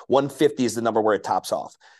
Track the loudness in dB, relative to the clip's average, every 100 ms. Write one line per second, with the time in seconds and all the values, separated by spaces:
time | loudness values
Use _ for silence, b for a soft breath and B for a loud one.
0 | B 0 2 2 2 2 -2 0 -2 0
1 | 2 0 0 -4 -2 -6 -6 -16 b b